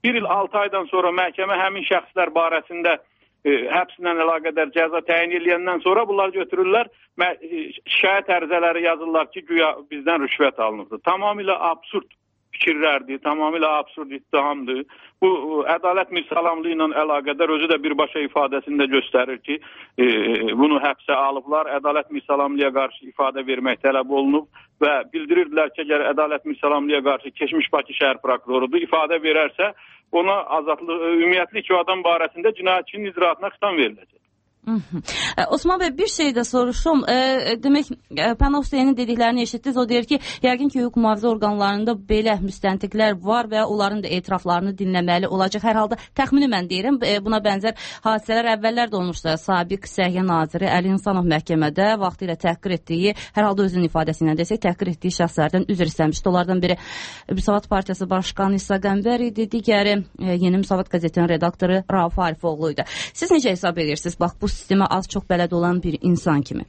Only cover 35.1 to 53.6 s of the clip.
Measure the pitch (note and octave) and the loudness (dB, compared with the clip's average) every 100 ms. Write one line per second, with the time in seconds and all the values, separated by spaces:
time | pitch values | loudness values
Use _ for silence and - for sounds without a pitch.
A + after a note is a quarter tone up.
35.1 | - - - E3+ D4+ E4+ F#4 F4 C#4 G4+ | -6 -4 -2 0 0 0 0 -2 -2 -2
36.1 | - D4 A#3+ A#3+ B3+ B3 - E4 D4 - | 0 0 0 0 0 0 0 2 2 2
37.1 | B3+ C4 C4 - A3+ C4+ C#4+ C#4+ - _ | 2 2 0 -2 -2 2 2 0 -10 _
38.1 | D3+ G3 A3+ C4+ C#4+ C4+ C#4 C4+ A#3+ A#3 | -2 0 2 2 2 0 2 2 2 0
39.1 | A#3 A#3 B3 A#3 A#3 C#4 B3+ A#3+ A#3+ A3+ | 2 2 2 -2 -4 -4 -2 0 0 0
40.1 | C#4+ - - B3+ B3 C#4 C4 A#3+ A#3 A3 | -2 -2 -2 0 2 0 0 0 2 2
41.1 | G#3+ A#3 A3 G#3 G#3 G3+ G3+ A3 G#3+ G3 | 2 0 0 0 0 0 0 -2 -4 0
42.1 | G#3+ A3 G3+ G3 - G3 G3 G3 G#3+ G#3+ | 2 2 0 -2 -2 -2 -2 -2 2 2
43.1 | F#3+ F#3 A#3 A3+ G#3+ A3 G#3 G3+ G#3+ F#3+ | 2 0 0 0 -2 0 0 0 -2 -4
44.1 | F3+ - F#3+ F3+ F3 G3 F#3+ F#3+ F#3 F3 | -4 -2 -2 0 0 0 -2 0 0 2
45.1 | F3 F#3+ F#3+ F#3+ G#3 A3 A3 G#3+ A#3 - | 0 0 0 0 0 0 2 0 -2 -6
46.1 | - C4+ C#4 C#4+ G3 F3 F#3 A3+ C4+ A#3 | -4 2 2 2 0 -2 -2 0 0 0
47.1 | G3+ G3+ G#3+ G#3 G3 A3 A3 - - A3 | 0 0 0 0 0 -2 -4 -14 -4 -2
48.1 | A3 A3 A3+ A#3 A3 A3 A#3+ A#3 G#3 F3+ | -2 0 0 2 0 0 0 0 0 -2
49.1 | E3 E3 D#3+ - F#3 F3 F#3+ - - F3+ | -2 -2 -2 0 0 0 -6 -6 -2 0
50.1 | F#3 F#3 E3 D#3 E3+ F3+ F3+ F#3 F#3+ G3+ | 0 0 0 0 -2 0 2 2 0 0
51.1 | F#3+ F3 D#3 D#3 D#3+ D3+ D#3 G3+ A3 F#3+ | 0 2 0 0 0 2 2 2 2 -2
52.1 | - F#3 D#3+ F3+ E3+ G3 F3 - E3 G3 | -4 -6 -2 -2 -2 -4 -6 -2 0 0
53.1 | G3+ - G#3+ G#3 G3 | -2 -4 0 2 2